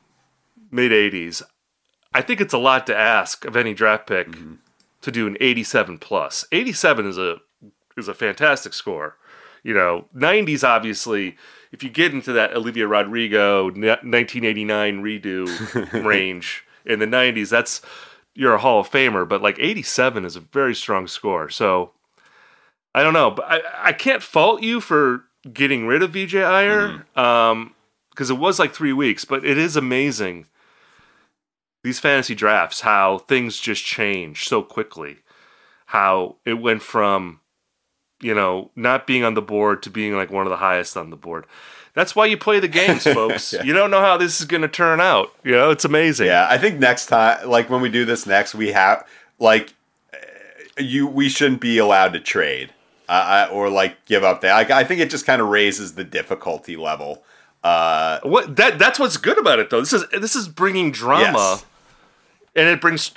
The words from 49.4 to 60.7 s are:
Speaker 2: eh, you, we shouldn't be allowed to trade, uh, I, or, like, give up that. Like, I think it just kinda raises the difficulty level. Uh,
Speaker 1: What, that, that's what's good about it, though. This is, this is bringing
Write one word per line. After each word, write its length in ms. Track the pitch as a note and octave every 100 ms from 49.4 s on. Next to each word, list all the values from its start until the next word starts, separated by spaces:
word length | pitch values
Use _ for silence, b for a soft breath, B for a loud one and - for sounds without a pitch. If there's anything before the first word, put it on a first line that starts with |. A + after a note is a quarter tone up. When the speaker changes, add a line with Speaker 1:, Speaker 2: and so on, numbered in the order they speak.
| A2+ A2 G#2+ _ _ _ _
Speaker 2:
eh, 40 | - - - - - D3+ -
you, 240 | C3+ C3+ C#3
we 200 | C3+ C#3
shouldn't 320 | - C#3+ B2+
be 200 | A#2+ A2+
allowed 340 | G#2 G2 F#2
to 80 | F2
trade, 500 | - G2 D2+ C2 C2 _ _ _ -
uh, 380 | F2+ F2+ G2 F#2+
I, 20 |
or, 180 | G2 G2+
like, 360 | G2 F#2+ - _
give 180 | G#2
up 160 | F#2+ F2+
that. 120 | F#2
Like, 180 | G#2+ A#2
I 140 | C#3 E3
think 160 | F3+
it 80 | D#3+
just 160 | D#3 -
kinda 180 | B2+
raises 520 | G#2+ G#2 G2+ G2+ F#2+ E2
the 100 | F2
difficulty 720 | E2 - F#2+ F#2 D#2 - D#2+
level. 480 | D#2 D2+ C#2+ D2 b b b _
Uh, 580 | E2+ E2+ E2 D#2 D#2+ D#2
Speaker 1:
What, 320 | - A3+ E3+ C#3+
that, 240 | B3+ D#3
that's 200 | A3 B3+
what's 180 | B3+ D#3
good 200 | G#3 G#4+
about 220 | A3 A#2
it, 100 | G#2+
though. 120 | A#2
This 100 | C3+
is, 120 | G3 E3
this 240 | G3 G#3+ C4+
is 120 | F#3
bringing 440 | D3+ G3